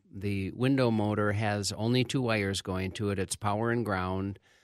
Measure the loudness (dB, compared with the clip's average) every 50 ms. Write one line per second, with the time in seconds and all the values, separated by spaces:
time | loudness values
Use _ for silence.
0 | _ -16 -10 -6 -4 -2 -2 -2 -4 -4 -2 0 2 2 4 4 4 4 4 2
1 | 2 2 2 2 2 2 2 0 0 0 0 0 -2 -4 -2 0 0 2 2 2
2 | 2 2 0 0 0 0 2 2 0 0 -2 -2 -4 -4 -2 -2 -2 -4 -2 -2
3 | -2 -2 0 -2 -2 -4 -4 -4 -2 -2 0 0 0 0 0 0 0 0 0 0
4 | 0 -2 -2 -2 -2 -4 -6 -8 _ _ _ _